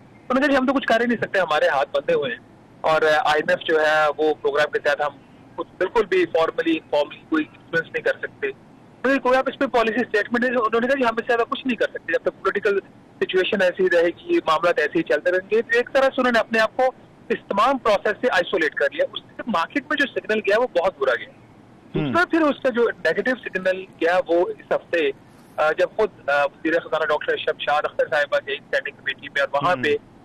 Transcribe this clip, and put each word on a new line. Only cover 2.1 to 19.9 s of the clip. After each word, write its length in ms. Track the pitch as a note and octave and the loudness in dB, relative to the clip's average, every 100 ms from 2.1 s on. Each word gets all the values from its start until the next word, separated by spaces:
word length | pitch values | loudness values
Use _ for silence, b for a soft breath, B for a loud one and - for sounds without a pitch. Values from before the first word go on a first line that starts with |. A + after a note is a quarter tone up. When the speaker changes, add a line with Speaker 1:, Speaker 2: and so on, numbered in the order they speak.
Speaker 1:
हुए 160 | D#3+ C#3 | 0 -2
हैं।" 100 | A#2 - - - - | -8 -14 -20 -20 -6
और, 200 | D#3 D#3 | 0 2
अ, 240 | D#3 D3+ D3 | 4 2 2
आईएमएफ़ 320 | D3+ D#3+ F3+ | 0 0 -2
जो 180 | - D#3+ | 0 2
है 300 | D3+ D#3 D3+ | 2 2 2
वो 260 | C#3+ D#3 | 2 0
प्रोग्राम 320 | D3 C#3+ C#3+ D3 | 0 -2 0 0
के 120 | D3 | 0
तहत 220 | D3 C#3+ | -2 -2
हम 160 | D3 C#3 - - - - | -2 -6 -20 -20 -18 -12
कुछ 100 | - - | -10 -6
बिल्कुल 240 | F#3 A#3+ | -2 0
भी 220 | G#3+ F#3 | 2 2
formally, 480 | E3+ E3 D#3+ - E3 | 2 0 0 0 -2
informally 500 | D#3+ - D3 D3 - - | -2 -2 -2 -2 -6 -4
कोई 120 | D#4+ | -4
इन्फ्लुएंस 440 | - - - - - | -4 -10 -8 -6 -6
नहीं 160 | D#3+ | -4
कर 80 | D3 | -4
सकते। 380 | - C#3+ - C#3 - - - - - | -4 -8 -8 -8 -8 -18 -20 -20 -6
तो 140 | B3 C#4 | -2 0
कोई 180 | B3 C4 | 2 0
आप 120 | C4+ | 0
इस 60 | |
पे 120 | - C4+ | -4 0
policy 340 | A#3+ A3+ A3 | 2 2 0
statement 440 | A3+ G#3 G3+ A#3 | 0 -2 -2 -2
है, 60 | B3 | 0
उन्होंने 360 | B3+ G#3+ A3+ B3 | 0 0 0 0
कहा, 80 | |
"जी, 80 | C#4 | 0
हम 140 | A#3+ A3+ | 0 -2
इससे 80 | A3+ | 0
ज्यादा 180 | A#3 | 0
कुछ 180 | A#3 - C4 | 0 -4 -4
नहीं 100 | A3 | -2
कर 80 | |
सकते, 280 | - - - | -4 -6 -4
जब 60 | E3 | -2
तक 120 | F#3 | -2
पॉलिटिकल 480 | - F#3+ G3+ G3+ G3 - - - - | -4 -2 0 0 -2 -4 -16 -16 -8
situation 400 | G3 F#3 F3+ G3+ | -2 0 0 0
ऐसी 260 | F3+ F3 F#3 | 0 2 2
रहेगी, 500 | F3 E3+ - - E3+ | 4 2 -2 -2 0
मामला 320 | E3 D#3 F3 | 2 2 2
ऐसे 220 | E3+ D3+ E3+ | 2 0 0
ही 60 | |
चलते 280 | E3 D3+ E3+ | 0 0 0
रहेंगे।" 320 | F3+ F#3+ A3 | -2 0 -2
तो 160 | A3+ A#3 | 0 0
एक 100 | B3 | 0
तरह 200 | C#4 C4+ | 2 2
से 80 | C4 | 2
उन्होंने 200 | B3 A#3 | 0 0
अपने 200 | - A3+ | 0 0
आप 120 | A3 - | 0 2
को 140 | B3+ - - - - | 0 -2 -16 -14 -6
इस 80 | G#3 | -6
तमाम 400 | - G3+ A#3+ C4+ | -4 0 2 2
process 380 | A3 G3+ A3 G3+ | 2 0 0 -2
से 60 | B3 | 0
आइसोलेट 460 | F3+ - F#3 D3+ | 0 0 -2 -2
कर 140 | - C#3+ | 0 -2
लिया। 200 | D3 F3+ | -2 -4
उससे 280 | - - - - | -6 -16 -14 -4
market 360 | F3 C4 C#4+ - | -2 -2 -4 -4